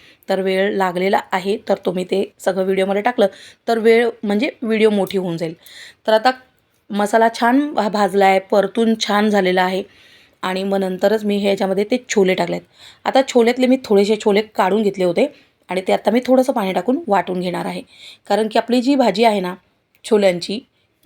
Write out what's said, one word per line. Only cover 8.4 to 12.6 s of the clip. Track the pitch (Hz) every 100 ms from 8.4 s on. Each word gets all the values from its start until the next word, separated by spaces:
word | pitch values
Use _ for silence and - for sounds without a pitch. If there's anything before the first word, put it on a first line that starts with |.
| 190 208 190 - 226 220
छान | - 208 214
झालेला | 208 185 185
आहे | 185 185 202 _ _ _ _ _
आणि | 185 190
मग | 196 196
नंतरच | 190 185 202 220
मी | 208 202
ह्याच्यामध्ये | 196 196 196 190
ते | 208 254 -
छोले | - 185
टाकलेत. | 185 175 175